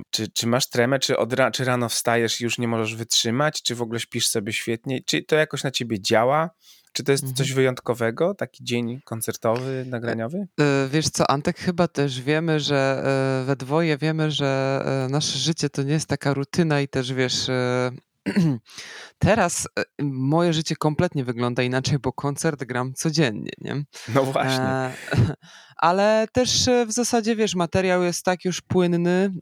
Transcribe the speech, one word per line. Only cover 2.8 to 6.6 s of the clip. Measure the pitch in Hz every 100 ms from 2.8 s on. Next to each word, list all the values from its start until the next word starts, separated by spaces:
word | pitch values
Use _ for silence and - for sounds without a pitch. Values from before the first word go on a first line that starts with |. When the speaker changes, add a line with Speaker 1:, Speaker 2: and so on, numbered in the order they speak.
| 110 113
Speaker 1:
wytrzymać, | 113 - 117 120 151 -
czy | - 120
w |
ogóle | 117 117
śpisz | - 117 -
sobie | 117 104
świetnie? | 104 - 113 - 127 -
Czy | 156
to | - 156
jakoś | 156 139
na | 143
ciebie | - 120 107
działa? | 92 110 123 147 165 _